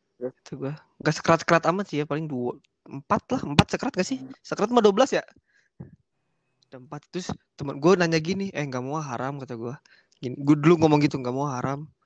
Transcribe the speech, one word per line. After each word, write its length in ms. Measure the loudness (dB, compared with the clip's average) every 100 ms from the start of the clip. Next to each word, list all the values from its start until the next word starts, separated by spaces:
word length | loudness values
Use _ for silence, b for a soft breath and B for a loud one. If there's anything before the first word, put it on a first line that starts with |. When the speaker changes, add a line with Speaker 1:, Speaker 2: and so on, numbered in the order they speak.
| _ -12
Speaker 1:
Terus? 140 | -12 -12
Speaker 2:
Itu 80 | -16 -10
gua. 160 | -8 -10 _ -6
Nggak 140 | -2 0
sekerat-kerat 420 | 2 2 4 2 4
amat 120 | 0 -2
sih 140 | -4
ya, 20 |
paling 240 | -4 -4 -4
dua, 320 | -6 -6 -8 _ _
empat 380 | -18 -10 -2 -2 -2
lah, 80 | -6
empat 260 | 0 0 0
sekerat 200 | 0 -4 -2
nggak 120 | -4
sih? 120 | -6
Speaker 1:
Hmm. 160 | -10 -16
Speaker 2:
Sekerat 240 | -10 -4 0
mah 160 | 4
dua 80 | 4
belas 160 | 4 2
ya? 160 | 0 -6 _ _ _ _ -20 -20 -20 _ _ _ _ _ _ _
Udah 160 | -20
empat, 160 | -14 -16 -10
terus 240 | -8 -8 -10 _ -10
temen 240 | -8 4
gua 160 | 6 6
nanya 240 | 4 0
gini, 320 | 0 -4 -4
"Eh, 80 | -6
nggak 240 | -6 -6
mau 160 | -6 -6
ah, 40 | -6
haram," 320 | -6 -6 -8
kata 160 | -10 -8
gua. 240 | -10 -10 _ b b b
Gini, 160 | -10 -2
gua 160 | 2
dulu 320 | 4 6 6
ngomong 160 | 6 6
gitu, 160 | 2 0
"Nggak 160 | -4
mau 160 | -4 -4
haram." 400 | -4 -6 -6 -10 _